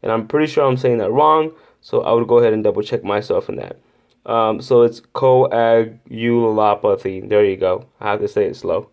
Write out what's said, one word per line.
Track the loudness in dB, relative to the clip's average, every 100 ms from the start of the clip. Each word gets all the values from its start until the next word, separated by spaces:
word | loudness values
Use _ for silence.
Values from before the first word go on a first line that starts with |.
And | -2
I'm | -4 -2
pretty | -2 0
sure | 0
I'm | 0 0
saying | 0 0
that | 0
wrong, | 2 2 2 0 -8 _ _
so | -4 -4
I | 0
would | 0 2
go | 4
ahead | 4
and | 2
double | 0 -2
check | -4 -6
myself | -4 -4 -2 -4 -4
in | -10
that. | -12 -16 _ _ _ _
Um, | -4 0 0 -2
so | 0 4
it's | 4 0
coagulopathy. | _ -2 2 4 2 2 2 2 0 -8 -16 -6 -2 0 0 2 2 2 0 -2 -4 -8 0
There | 2
you | 2 0
go. | -2 -2 -8 _
I | -6
have | -4
to | -4
say | -2
it | -2
slow. | -4 -6 -6 -6